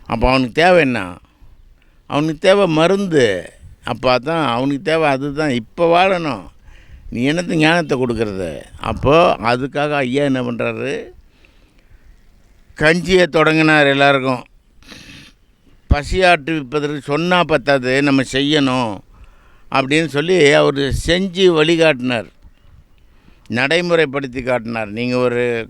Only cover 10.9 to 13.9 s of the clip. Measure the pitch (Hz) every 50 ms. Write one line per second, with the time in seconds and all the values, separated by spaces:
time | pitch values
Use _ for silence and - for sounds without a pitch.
10.9 | 147 - - - - - - _ _ _ _ _ _ _ _ _ _ _ _ _
11.9 | _ - _ - - _ _ _ - _ _ _ _ _ _ _ - - 151 156
12.9 | 170 180 165 170 190 180 180 151 151 160 156 156 156 160 156 156 156 151 147 139